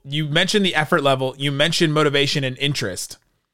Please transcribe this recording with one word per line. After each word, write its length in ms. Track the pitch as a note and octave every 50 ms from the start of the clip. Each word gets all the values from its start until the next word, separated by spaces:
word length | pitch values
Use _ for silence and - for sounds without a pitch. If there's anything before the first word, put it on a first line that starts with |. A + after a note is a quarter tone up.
| -
you 200 | C#3 C#3+ D#3 D#3
mentioned 400 | D3 C#3+ E3 F#3 F3+ - G#3+ G3
the 100 | F3+ -
effort 260 | D#3 D3+ - F3+ E3
level, 340 | C#3+ C#3 C3+ C3 C3+ C3 -
you 140 | - C#3 C#3+
mentioned 420 | C#3 C#3 D3 E3+ E3 - F3 D#3 D3+
motivation 500 | D#3 D3+ D3 C#3 C#3+ C#3 C3+ - D3+ C#3
and 140 | B2+ B2+ -
interest. 580 | C#3 C#3+ C#3+ - - G2 F2+ - - - - - _ _ _ _ _ _